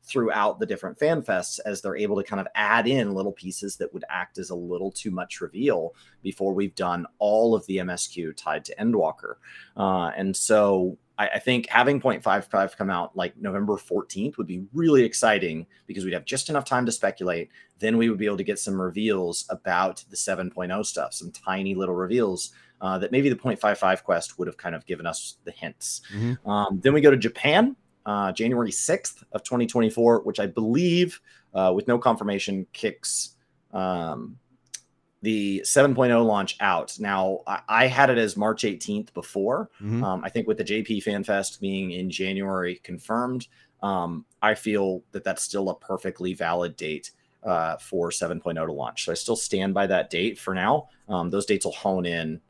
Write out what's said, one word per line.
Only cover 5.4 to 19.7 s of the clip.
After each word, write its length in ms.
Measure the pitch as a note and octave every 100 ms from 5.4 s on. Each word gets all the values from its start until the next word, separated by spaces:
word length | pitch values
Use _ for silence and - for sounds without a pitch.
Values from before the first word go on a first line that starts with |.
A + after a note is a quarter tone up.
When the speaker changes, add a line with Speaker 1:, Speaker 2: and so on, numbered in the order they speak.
Speaker 1:
reveal 520 | F2 F#2 C#3 G2 E2 - - _
before 300 | G2 - G2
we've 220 | F#2+ G2+ -
done 300 | F2+ F2 E2+ _
all 340 | G#2 G#2+ A#2
of 100 | A2 -
the 120 | F#2+
M 120 | F#2
S 160 | F2 -
Q 260 | - E2
tied 320 | D#2 - D2+ -
to 100 | -
Endwalker. 580 | G#2+ A2 D#2+ D#2 - - - - - -
Uh, 320 | G2 F#2 E2+ -
and 180 | G2 F#2+
so 640 | - G#2+ G#2 G2 F#2 F2+ _ -
I, 100 | G#2 G#2
I 40 |
think 300 | - B2 A#2
having 320 | A2+ B2 C#3+
point 220 | C3 G#2
five 240 | - G2 -
five 280 | G2 F#2+ -
come 140 | F#2+
out, 260 | F2+ F2 F#2+
like, 220 | F2+ -
November 400 | G#2 F#2+ G2+ G2
fourteenth 600 | - F#2+ - F#2+ A#2+ C#3+
would 100 | F#2
be 180 | F2+ G2
really 300 | B2+ E3 C#3+
exciting 640 | A2+ - A2+ G#2 F2 D#2 E2+ _ _
because 180 | F#2+
we'd 100 | F#2
have 120 | F2 -
just 240 | C3+ -
enough 160 | D3+ C3+
time 200 | B2+ B2
to 40 |
speculate. 580 | A2 G2+ - F2+ E2+ E2 - - _
Then 180 | G#2+ A2+
we 120 | A2+
would 100 | G#2
be 60 | G#2
able 120 | G2+
to 60 |
get 160 | G2+ G2+
some 220 | - F#2+
reveals 640 | F#2 F2 G#2+ G2 F2+ E2+ -
about 540 | - -